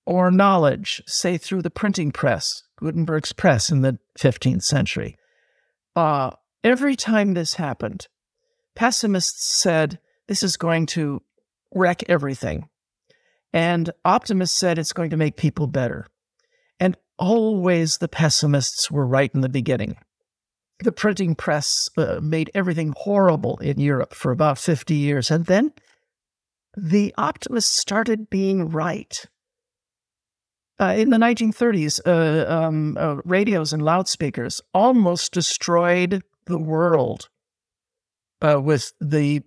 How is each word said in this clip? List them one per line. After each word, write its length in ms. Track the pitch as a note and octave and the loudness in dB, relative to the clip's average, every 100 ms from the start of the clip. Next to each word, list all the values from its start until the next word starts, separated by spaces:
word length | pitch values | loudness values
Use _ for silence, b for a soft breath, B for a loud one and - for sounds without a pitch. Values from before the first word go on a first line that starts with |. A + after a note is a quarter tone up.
or 260 | - F3+ F3+ | -2 2 4
knowledge, 680 | F#3 G3 F#3 D3 B2 - - - | 6 6 6 4 0 -6 -10 -6
say 320 | - F3+ F3+ | -4 -2 -4
through 240 | - F#3+ | -4 -4
the 80 | E3+ | -4
printing 400 | - G#3 F#3+ D3 | -2 -2 0 -2
press, 520 | - D3 D3 - - _ - | 0 -2 0 -4 -8 _ -10
Gutenberg's 560 | D#3 E3 E3 D#3 - | -6 -2 -2 -2 -4
press 380 | - F#3 A#2+ - | 0 2 2 2
in 120 | C#3+ | 2
the 160 | C3+ B2 _ - | 2 -2 _ 0
fifteenth 460 | B2 - B2+ B2+ | 0 2 0 0
century, 520 | - C#3+ G2+ - - - _ _ _ _ _ _ _ F3 | 0 0 -2 -4 -8 -12 _ _ _ _ _ _ _ 0
uh, 340 | D#3 C#3+ C3 - _ _ | 0 0 -2 -8 _ _
every 340 | A#3 B3+ C#4+ C4 | 0 2 0 -2
time 360 | - A3 G3+ | 0 2 2
this 220 | F3 D#3+ | 0 -2
happened, 540 | - D3+ A#2 G#2+ F#3 - _ _ _ _ _ _ | -4 -6 -6 -8 -10 -16 _ _ _ _ _ _
pessimists 720 | - A#3 A#3 G#3+ F#3+ - - - | -2 -2 0 0 0 -2 -4 -4
said, 520 | - F#3 D#3+ D3+ E3+ _ _ - | 0 2 2 0 -4 _ _ -6
"This 160 | G3 | -4
is 140 | F#3+ - | -2 -2
going 280 | E3+ E3 D#3+ | 0 0 0
to 360 | E3+ D3 C#3 _ _ _ _ _ | -2 -4 -6 _ _ _ _ _
wreck 280 | F#3 F3+ F3 - | 0 0 0 0
everything." 600 | F3 C#3 C3+ G#2 D2+ - _ _ _ _ _ _ _ _ | 0 0 -6 -6 -8 -10 _ _ _ _ _ _ _ _
And 360 | E3 E3+ E3+ E3 - | -2 0 0 -2 -2
optimists 540 | F3 A3 - F#3+ F3+ - | 0 0 0 -2 0 0
said, 220 | F#3 E3+ | 0 0
"It's 160 | D#3 | -4
going 160 | - D#3+ | -6 -4
to 60 | D#3+ | -2
make 180 | D3+ - | -2 0
people 300 | D3+ F3+ C#3+ | -2 -2 -4
better." 400 | C3+ A#2+ - - _ _ _ _ _ _ - | -2 -4 -6 -12 _ _ _ _ _ _ -2
And 160 | F#3 F3 _ - | -2 -2 _ -4
always 800 | F3+ A3+ A3 G#3 F3+ E3+ D#3+ - | 0 2 2 0 2 2 2 -2
the 100 | E3+ | -4
pessimists 840 | - D#3 - D3+ C#3+ B2+ - - | 0 2 2 2 2 0 -4 -4
were 160 | D3 C3 | -2 0
right 240 | C3+ C#3 | 2 2
in 80 | C#3 | 0
the 80 | C3 | 0
beginning. 480 | C3+ B2 C3 G#2 - _ _ _ _ _ _ _ - | -2 -2 -2 -4 -10 _ _ _ _ _ _ _ -4
The 100 | A#3+ | -4
printing 440 | - G#3+ F#3+ F3+ | 0 -2 0 -2
press, 560 | D#3 - D3+ - - - - | -2 -2 -2 -2 -4 -4 -2
uh, 220 | D3+ - | -2 -2
made 280 | D3+ D#3+ D#3 | -2 -2 -2
everything 400 | G3 F#3 D#3+ D#3 C#3 | -2 -2 -2 -4 -4
horrible 600 | G3+ G3+ F#3 D#3 A#2 - | -2 4 4 4 -2 -4
in 200 | - C#3 | -4 0
Europe 360 | C#3+ C3+ - | 0 0 -2
for 180 | - C3+ | -4 -4
about 240 | B2 D3+ C3+ | 2 2 0
fifty 380 | - D3+ - | -2 -2 -2
years. 360 | D#3 C#3+ C#3+ A#2 | -2 0 0 0
And 140 | D#3+ | 0
then 300 | E3 F#3+ D4+ - b b b _ _ _ _ _ _ G3+ | 2 2 2 -4 b b b _ _ _ _ _ _ -8
the 360 | E3 G3+ G#3 - | 0 2 2 -2
optimists 600 | B3+ - - A#3 - - | -4 -4 -4 -2 0 -2
started 520 | - G3+ A3+ A3 A3 | -2 -2 0 -2 -2
being 400 | F#3+ F#3+ F#3+ D#3+ | -2 0 0 0
right. 520 | D#3+ E3+ - - - - _ _ _ _ _ _ _ _ _ _ _ _ _ _ - | -2 -4 -6 -10 -14 -16 _ _ _ _ _ _ _ _ _ _ _ _ _ _ -2
Uh, 140 | F#3+ G3 | 0 2
in 140 | A3+ | 4
the 80 | A3+ | 4
nineteen 340 | A#3 A#3 A3 | 4 2 0
thirties, 480 | - A#3+ G3+ D3+ - E3+ | 0 0 2 0 -2 2
uh, 400 | E3 D#3+ D#3 B2+ | 2 4 2 0
um, 480 | E3 D#3+ D#3 D3+ D3 | 0 0 0 -2 -2
uh, 180 | D#3 C#3+ E3+ | -2 -4 -2
radios 480 | F#3 G#3 F#3+ D3+ | 0 2 0 -2
and 80 | D#3 | -2
loudspeakers 800 | D3+ F3 F#3 - D3 - A#2+ - _ | 0 0 0 -4 -4 -4 -6 -8 _
almost 580 | F#3 A#3 B3+ F3+ F3 - | 2 4 6 4 0 -2
destroyed 920 | F3+ D#3 - - E3+ F3 F3+ F3+ F#3+ - _ - | -2 -2 -4 0 2 4 2 2 -2 -6 _ -6
the 120 | E3+ | -4
world, 720 | D#3 D#3+ F3 D#3+ B2 - - _ _ _ _ _ _ _ _ _ _ - | -2 0 2 2 2 -4 -12 _ _ _ _ _ _ _ _ _ _ -2
uh, 180 | D3+ C#3+ | 2 2
with 320 | C#3 C#3+ - - | 2 0 -2 -8
the 440 | D3+ D3+ D3 D3 | -2 0 2 0